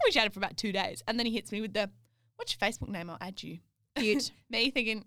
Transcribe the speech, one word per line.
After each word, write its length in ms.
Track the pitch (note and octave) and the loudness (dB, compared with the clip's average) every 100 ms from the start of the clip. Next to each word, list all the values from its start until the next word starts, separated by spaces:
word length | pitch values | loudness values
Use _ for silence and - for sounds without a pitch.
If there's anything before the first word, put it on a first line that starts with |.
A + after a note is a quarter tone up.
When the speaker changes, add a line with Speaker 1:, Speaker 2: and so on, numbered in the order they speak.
| B4+ | 6
Speaker 1:
we 60 | |
chatted 220 | C4 G#3+ | 6 4
for 60 | F#3+ | 2
about 180 | G3+ - | -4 -2
two 140 | G#3+ | -2
days. 320 | F#3+ - - - | 0 -2 -4 -2
And 120 | A#3 | 0
then 80 | A#3 | 0
he 60 | |
hits 180 | A3 - | -2 -4
me 100 | G#3 | -4
with 120 | G#3+ | -2
the, 140 | G#3 G3+ - _ _ _ - | -2 -2 -6 _ _ _ -8
"What's 200 | B4 - | -6 0
your 80 | G#3+ | 0
Facebook 200 | - - | 0 -6
name? 180 | F#3 E3+ | -6 -8
I'll 80 | - | -8
add 220 | F3+ - | -10 -10
you." 160 | - E3+ - _ _ D4 | -12 -14 -16 _ _ 0
Speaker 2:
Cute. 360 | G#3+ G3+ - - | 4 4 0 -8
Speaker 1:
<laughs> 80 | - | -6
Me 220 | A3+ C4 | 0 2
thinking, 340 | B3+ A3 A3 | 2 0 -2